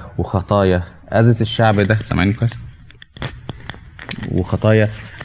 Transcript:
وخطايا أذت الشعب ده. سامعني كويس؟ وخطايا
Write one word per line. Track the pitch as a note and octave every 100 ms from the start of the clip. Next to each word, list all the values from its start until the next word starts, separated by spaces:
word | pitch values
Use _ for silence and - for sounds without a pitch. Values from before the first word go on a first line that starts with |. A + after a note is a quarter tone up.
| - -
وخطايا | - G2 E2+ G#2 F#2+ F2+ E2 - -
أذت | G#2 A2+ A2+
الشعب | A2 - A2+ G#2
ده. | G2+ A2+
سامعني | - E2 F#2
كويس؟ | G#2 A#2 - - - - - - - - - - - - - - - - - -
وخطايا | F#2 F2+ F#2 G#2+ A2 G#2+ G#2+ - -